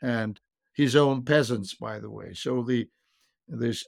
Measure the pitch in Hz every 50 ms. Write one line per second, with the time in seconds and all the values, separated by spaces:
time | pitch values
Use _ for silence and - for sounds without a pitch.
0 | - 127 120 117 110 107 101 - _ _ _ _ _ _ _ - 143 127 117 147
1 | 143 139 135 127 127 139 147 151 135 110 123 107 95 95 - - 113 113 110 107
2 | 107 107 107 104 101 95 95 - - 135 127 123 120 123 127 120 107 - _ _
3 | _ _ _ _ _ _ _ _ _ - - 113 120 120 113 - -